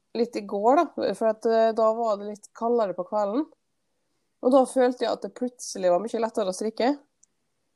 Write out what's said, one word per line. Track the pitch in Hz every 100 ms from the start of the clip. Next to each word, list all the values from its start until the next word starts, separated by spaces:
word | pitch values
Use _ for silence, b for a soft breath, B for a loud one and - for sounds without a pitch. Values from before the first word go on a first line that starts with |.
| _ 226
litt | 233 214
i | 202
går, | 208 226 285
da, | 302 - -
for | 196 220
at, | 220 226
eh, | 226 226
da | 220 220
var | 226 226 202
det | 208
litt | 214 -
kaldere | - 233 240 202
på | 180 180
kvelden. | 214 202 247 320 _ _ _ _ _ _ _ _ -
Og | 254
da | 277 247
følte | 262 254 254
jeg | 220
at | 202
det | 202
plutselig | - 247 - - 196 180
var | 175
mye | 220 226
lettere | 226 233 185
å |
strikke. | 185 214 - 233 294 _ _ _ _ _ _ _